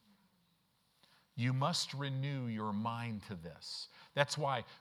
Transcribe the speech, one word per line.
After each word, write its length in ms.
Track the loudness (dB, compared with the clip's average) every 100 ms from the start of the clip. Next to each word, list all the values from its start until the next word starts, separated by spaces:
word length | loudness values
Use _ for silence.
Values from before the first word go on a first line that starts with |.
| _ -20 _ _ _ _ _ _ _ _ -20 -20 _ 0
You 180 | 2
must 400 | 4 2 2 -2
renew 540 | -2 -2 0 0 0 0
your 260 | 0 0
mind 480 | 2 0 0 -2 -4 -6
to 60 | -8
this. 520 | -8 -12 -10 -10 -10 -14 -4
That's 240 | 4 4 4
why 280 | 2 0 -2 -10